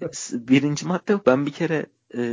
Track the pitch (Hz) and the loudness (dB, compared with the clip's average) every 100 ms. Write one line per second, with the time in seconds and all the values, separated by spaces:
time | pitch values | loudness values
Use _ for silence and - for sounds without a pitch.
0 | - - - 120 117 131 147 147 151 180 | -6 -12 -10 -8 2 4 4 -2 -2 -2
1 | - 202 - 131 143 - 160 156 - _ | 0 0 4 4 2 -2 -2 -2 -4 _
2 | _ 123 120 | _ -4 -4